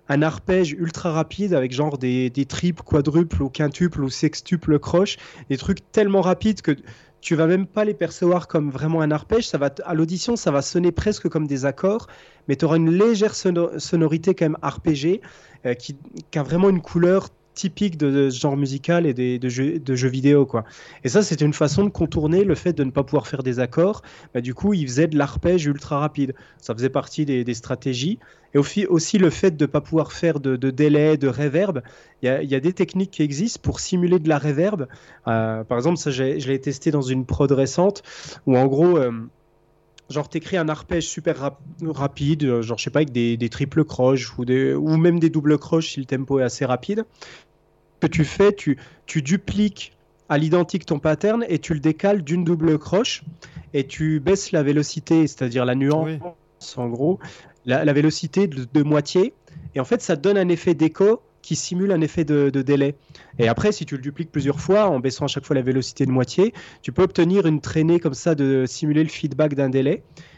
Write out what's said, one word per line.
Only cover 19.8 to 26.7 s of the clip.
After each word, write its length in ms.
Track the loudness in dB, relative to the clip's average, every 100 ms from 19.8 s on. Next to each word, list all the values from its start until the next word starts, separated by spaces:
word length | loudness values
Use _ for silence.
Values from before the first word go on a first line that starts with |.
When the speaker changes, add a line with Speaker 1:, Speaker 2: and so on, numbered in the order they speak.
| -4 0
Speaker 1:
jeux 140 | 0
vidéo, 360 | 2 4 6 4
quoi. 200 | -2 -6 -18 -20 -8 0
Et 20 |
ça, 160 | 0
c'était 220 | 0 0 0
une 80 |
façon 320 | 2 0 2 0
de 40 |
contourner 540 | 0 -2 0 2 2
le 100 | 2
fait 200 | 2 0
de 100 | 0
ne 80 | 0
pas 140 | -2 0
pouvoir 220 | -2 -2
faire 160 | -6
des 180 | -4 -2
accords. 400 | -2 2 0 0 -12 -20 -8
Bah, 80 | -6
du 120 | -6
coup, 200 | -2 0
ils 120 | 0 0
faisaient 220 | 2 2
de 100 | 2
l'arpège 480 | 0 0 0 2 0
ultra 340 | -2 -4 -2
rapide. 360 | -2 -2 -4 -4 -18 _
Ça 140 | -10